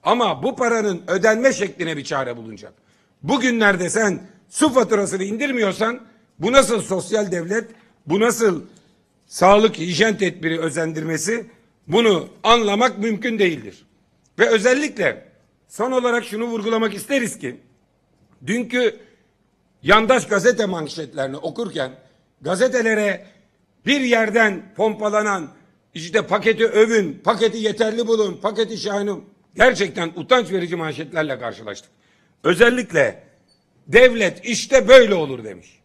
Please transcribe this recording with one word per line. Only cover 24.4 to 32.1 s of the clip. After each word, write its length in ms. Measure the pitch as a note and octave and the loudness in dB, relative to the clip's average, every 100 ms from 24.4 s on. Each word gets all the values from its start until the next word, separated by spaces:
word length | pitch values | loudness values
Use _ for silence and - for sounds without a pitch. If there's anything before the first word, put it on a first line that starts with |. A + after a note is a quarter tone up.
| A3 F#3 - - | 0 0 -12 -4
pompalanan, 760 | A3 G#3 G#3+ G#3 G#3+ G3 D3 - _ _ _ | -2 -2 -2 -2 -2 -4 -8 -18 _ _ _
işte 320 | E3+ E3 F#3 E3+ | -16 -4 -2 0
paketi 400 | G#3 G#3+ A3 A3+ | 0 0 2 2
övün, 540 | G#3 G#3+ A3+ F3+ C#3 | 4 4 4 0 -2
paketi 340 | - G#3+ A3 A3+ | -2 2 0 0
yeterli 480 | A3 G#3 A3 A3+ A3+ | -4 -2 -2 -2 -2
bulun, 320 | A3+ G#3 E3 | 0 0 -4
paketi 340 | G3+ G#3+ A3 A3 | -6 -4 -6 -6
şahane, 360 | G#3+ G3+ G3+ F3+ - _ _ - | -6 -4 -4 -6 -12 _ _ 2
gerçekten 560 | B3 A#3+ F#3+ C3 E3+ E3+ | 2 4 -4 -4 -8 -8
utanç 360 | D#3 B3+ F#3 | 0 0 2
verici 240 | F#3 E3+ E3+ | -4 -4 -6
manşetlerle 640 | D#3+ D3 D#3 C3+ D#3 B2+ | -6 -8 -8 -4 -4 -4
karşılaştık. 520 | A#2+ G2 G#2+ G2 _ _ _ | -8 -10 -14 -14 _ _ _